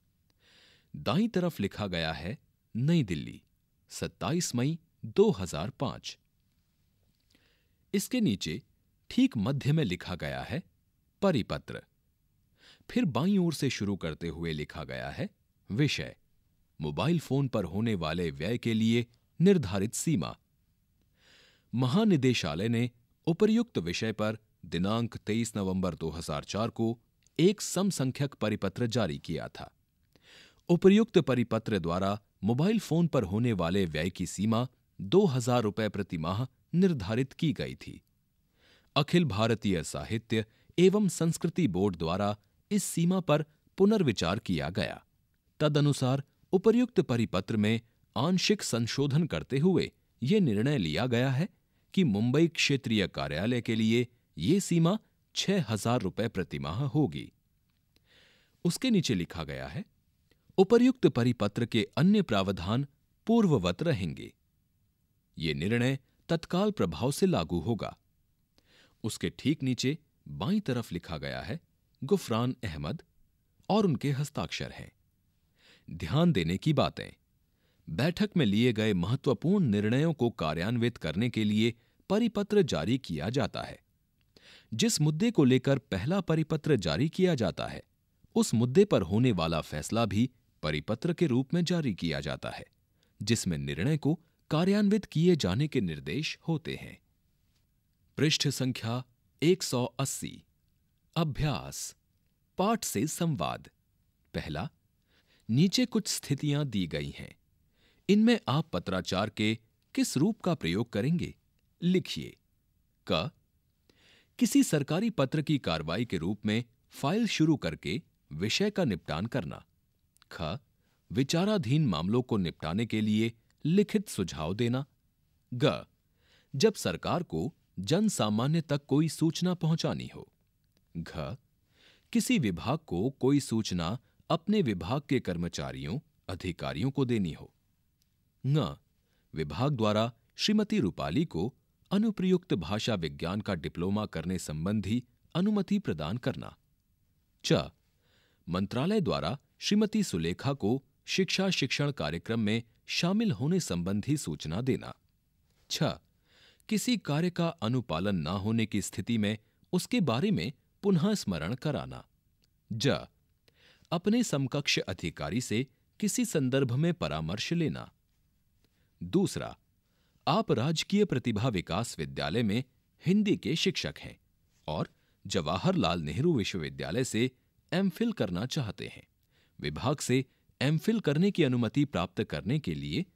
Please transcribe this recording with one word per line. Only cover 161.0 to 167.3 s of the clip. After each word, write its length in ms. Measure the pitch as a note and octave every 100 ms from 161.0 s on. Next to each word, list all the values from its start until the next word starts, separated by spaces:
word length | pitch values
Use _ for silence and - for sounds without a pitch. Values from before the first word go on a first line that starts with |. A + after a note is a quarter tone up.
| F#3+ G#3+
स्मरण 400 | - E2 D#2+ C3
कराना। 480 | D#3 A#2 C2 B1+ - _ _ _ _ _ -
ज, 260 | A#2 C3 D2+ B1 _ _ _ _ _ _ _ -
अपने 320 | E3+ G#3 A#3
समकक्ष 540 | A#3 C#3+ C3+ C#3+ - -
अधिकारी 600 | - F2+ E2 - D2 G#2+
से 240 | - G#2+ C3+ _ _ -
किसी 260 | G#3 - A#3+
संदर्भ 480 | D#3+ C3 C3+ C3+
में 200 | B2+ E3
परामर्श 580 | E3+ D#2 D2+ D#2+